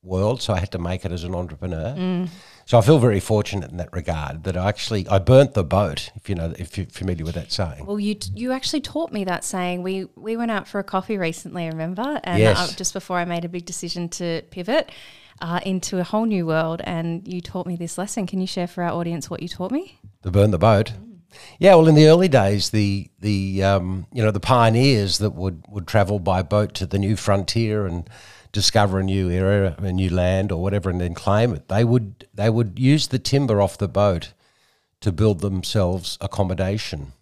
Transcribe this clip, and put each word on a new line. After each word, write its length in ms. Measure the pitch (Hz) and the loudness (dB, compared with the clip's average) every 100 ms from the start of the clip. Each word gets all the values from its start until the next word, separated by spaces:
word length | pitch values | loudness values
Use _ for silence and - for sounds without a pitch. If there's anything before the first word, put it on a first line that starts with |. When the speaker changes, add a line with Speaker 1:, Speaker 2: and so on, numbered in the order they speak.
Speaker 1:
world, 400 | 90 92 104 131 | -4 0 0 -2
so 120 | - | -2
I 60 | 95 | -2
had 120 | 90 | -2
to 60 | 90 | -4
make 240 | 87 92 | -4 -4
it 80 | 92 | -6
as 140 | 85 87 | -6 -6
an 100 | 90 | -6
entrepreneur. 580 | 90 80 92 82 85 | -8 -8 -8 -6 -6
Speaker 2:
Mm. 360 | 147 185 180 180 175 - - - | -4 -4 -4 -4 -10 -20 -20 2
Speaker 1:
So 120 | 117 | 4
I 40 | |
feel 180 | 127 156 | 6 6
very 200 | 123 101 | 6 2
fortunate 500 | - 107 104 98 65 | 0 -2 0 -6 -8
in 60 | 85 | -10
that 140 | 82 | -8
regard 540 | 90 - 80 73 80 85 | -8 -6 -6 -6 -8 -6
that 100 | 90 | -2
I 140 | 95 | -2
actually, 360 | 104 - 107 92 | -4 -4 -4 0
I 100 | 98 | 0
burnt 360 | 92 131 139 - | 6 6 6 2
the 100 | 80 | 0
boat, 440 | 95 98 73 - - | 0 0 -4 -12 -14
if 140 | - | -8
you 60 | 92 | -4
know, 180 | 82 - | -4 -8
if 200 | 85 - | -10 -8
you're 100 | 92 | -10
familiar 380 | - 95 85 78 | -6 -6 -4 -4
with 100 | 85 | -8
that 160 | - | -8
saying. 340 | - 85 71 175 | -6 -6 -6 -8
Speaker 2:
Well, 140 | 208 | -4
you 160 | 208 208 | -4 -4
t-, 160 | - - | -8 -8
you 180 | 247 | -4
actually 260 | 262 262 311 | -4 -4 -6
taught 300 | - 294 330 | -4 -6 -6
me 140 | 214 185 | -6 -4
that 180 | 175 | -4
saying. 400 | - 190 180 180 | -6 -4 -4 -4
We, 220 | 180 190 190 - | -4 -6 -8 -12
we 220 | 208 226 | -8 -4
went 140 | 233 | -2
out 180 | 208 - | -4 -4
for 100 | 202 | -8
a 60 | 196 | -4
coffee 320 | 190 190 208 | -6 -4 -4
recently, 500 | 165 165 170 180 165 | -4 -4 -10 -8 -6
remember? 540 | 160 160 180 254 294 | -6 -6 -6 -6 -6
And 160 | - 202 | -2 2
Speaker 1:
Yes. 180 | 110 - | 4 4
Speaker 2:
I, 180 | 175 - | -2 -4
just 180 | 185 | -8
before 240 | 196 - 180 | -8 -6 -4
I 60 | 175 | -2
made 180 | 170 | -4
a 60 | 170 | -6
big 160 | 180 175 | -10 -10
decision 420 | 175 170 175 170 | -10 -8 -8 -8
to 320 | - 175 165 - | -6 -6 -6 -8
pivot, 380 | - 180 285 - - - - - - | -12 -2 -2 -2 -12 -20 -20 -20 -14
uh, 200 | 165 175 190 | -6 -4 -2
into 340 | 185 - 185 | -4 -4 -4
a 40 | |
whole 220 | 175 214 226 | -2 -2 0
new 200 | 202 165 | 0 0
world, 360 | 160 160 165 | 0 0 -4
and 420 | - 170 170 165 - | -6 -4 -4 -6 -8
you 140 | 180 | -10
taught 260 | 175 185 185 | -8 -8 -6
me 120 | 175 | -8
this 200 | 170 - | -8 -8
lesson. 300 | 202 - 175 | -8 -6 -4
Can 140 | 190 | -4
you 60 | 185 | -4
share 200 | - 175 | -4 -6
for 160 | - | -4
our 80 | 175 | -4
audience 380 | 165 170 170 - | -4 -4 -6 -8
what 120 | 170 | -10
you 60 | 175 | -10
taught 240 | - 180 | -8 -4
me? 260 | 277 381 _ - _ | -4 -6 _ -20 _
Speaker 1:
The 100 | 90 | -2
burn 200 | 95 107 | 4 4
the 60 | 90 | 6
boat. 340 | 107 104 107 | 4 4 2
Speaker 2:
Mm. 240 | - 233 208 _ - - - | -6 -16 -20 _ -20 -20 4
Speaker 1:
Yeah, 160 | 190 180 | 8 8
well, 120 | 160 | 10
in 80 | 151 | 8
the 120 | 156 | 10
early 200 | 165 185 | 8 6
days, 440 | 135 98 101 - | 4 4 0 0
the, 380 | 110 101 98 - _ | 2 2 0 -6 _
the, 420 | 101 101 95 95 | -2 -2 -2 0
um, 420 | 95 98 90 92 - | 2 2 0 -6 -6
you 100 | - | 0
know, 100 | 107 | 0
the 100 | 101 | 0
pioneers 800 | - 123 117 113 135 120 98 - | 4 6 6 6 4 4 2 0
that 100 | 104 | -2
would, 340 | - 95 82 - | -2 -6 -6 -12
would 180 | 101 85 | -12 0
travel 320 | 107 98 104 | 2 2 0
by 220 | 90 92 | 0 0
boat 320 | 87 104 104 | 2 0 0
to 120 | - 90 | -4 -4
the 140 | 98 | -2
new 160 | 98 107 | 0 -2
frontier 720 | - 101 98 117 113 107 98 | 0 0 0 -2 -2 -2 -2
and 220 | 85 82 - - - - | -6 -8 -16 -20 -20 -8
discover 480 | 107 - 110 104 95 | -2 2 4 4 2
a 40 | |
new 260 | 95 98 92 | 0 0 0
area, 440 | 90 95 101 98 76 | 2 2 2 2 -2
a 160 | 98 | -4
new 160 | 92 95 | 0 0
land 420 | 90 90 95 98 | 2 2 2 0
or 100 | 85 | -2
whatever, 280 | 92 101 95 | -2 -2 -2
and 100 | 87 | -2
then 140 | 87 | -4
claim 400 | 85 - 101 120 | -2 0 2 2
it, 160 | 78 - | -2 -2
they 160 | 95 120 | 0 4
would, 420 | 123 104 - - | 2 0 -12 -18
they 160 | 104 107 | -2 0
would 280 | 117 110 87 | 2 -2 0
use 300 | 127 151 - | 2 2 2
the 120 | 127 | -4
timber 420 | - 139 135 104 | 0 0 2 2
off 160 | 98 - | 2 0
the 100 | 101 | -2
boat 460 | 95 104 85 - _ _ _ _ _ _ _ | 2 2 2 -6 _ _ _ _ _ _ _
to 140 | 104 | -4
build 260 | 85 110 92 | 2 2 2
themselves 800 | 98 95 87 110 90 92 85 - | -2 -2 -2 0 0 -2 -6 -8
accommodation. 960 | 98 - 95 90 95 104 - 76 69 - | -8 -2 -2 -2 -2 -4 -6 -10 -12 -18